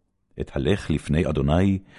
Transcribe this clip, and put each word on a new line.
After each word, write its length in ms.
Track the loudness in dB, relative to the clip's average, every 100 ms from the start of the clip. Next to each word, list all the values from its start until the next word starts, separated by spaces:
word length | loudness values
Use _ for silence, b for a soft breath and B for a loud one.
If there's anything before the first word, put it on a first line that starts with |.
| _ _ _ -10
אתהלך 500 | -8 -2 -2 -2 -2
לפני 380 | -4 0 0 0
אדוני 500 | 0 2 2 2 0 B